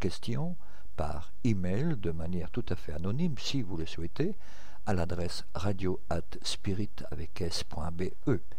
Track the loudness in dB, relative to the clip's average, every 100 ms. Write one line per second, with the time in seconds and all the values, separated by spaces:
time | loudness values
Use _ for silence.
0 | 0 0 0 0 0 0 -2 -2 0 0
1 | 0 0 0 0 2 2 2 2 2 0
2 | 0 0 0 0 0 0 0 -2 -2 0
3 | 0 0 0 0 0 0 0 0 0 0
4 | 0 0 0 0 -2 -2 -2 0 0 0
5 | 0 0 0 0 0 0 0 0 0 0
6 | 0 0 0 0 0 0 0 0 0 0
7 | 0 0 0 0 0 0 0 0 0 0
8 | 0 0 0 2 0